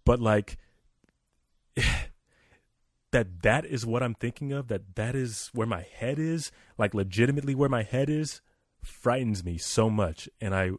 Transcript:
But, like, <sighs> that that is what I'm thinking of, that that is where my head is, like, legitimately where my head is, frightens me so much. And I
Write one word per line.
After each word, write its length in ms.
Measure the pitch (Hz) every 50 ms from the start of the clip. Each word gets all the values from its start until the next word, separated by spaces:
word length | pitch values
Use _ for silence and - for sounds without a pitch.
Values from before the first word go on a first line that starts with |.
| _
But, 160 | - 120 123
like, 340 | 117 110 107 104 101 - - - - _ _ _ _ _ _ _ _ _ _ _ _ _ _ _ _ _ _ _ _ _ _
<sighs> 0 |
that 1700 | - - - - - - - - - _ _ _ _ _ _ _ _ _ _ _ _ _ _ _ _ _ _ - 127 113 92 90 85
that 240 | - 113 110 143 -
is 200 | - 143 123 110
what 160 | 117 113 123
I'm 140 | 131 120 113
thinking 380 | - - 117 117 - 147 139 139
of, 160 | 139 135 120
that 260 | 113 92 - 95 92
that 200 | - 107 117 127
is 340 | 135 127 120 107 - - -
where 160 | - 120 110 117
my 180 | 110 85 - - - -
head 200 | 110 123 143 147
is, 320 | 156 160 165 165 147 - - _ _ _ _ -
like, 160 | 110 101 -
legitimately 640 | 104 98 95 90 104 120 127 139 147 139 139 135
where 120 | 131 143 135
my 160 | 135 117 107
head 260 | - - 127 139 147
is, 320 | 151 151 156 143 - - - _ _ _ _ _ _ _
frightens 640 | - - - - - 123 120 131 131 113 107 95 87
me 140 | 87 87 82
so 320 | - - - - 113 110
much. 400 | 107 107 101 85 82 - - - - _
And 160 | 113 101 98
I 160 | 95 95 92 92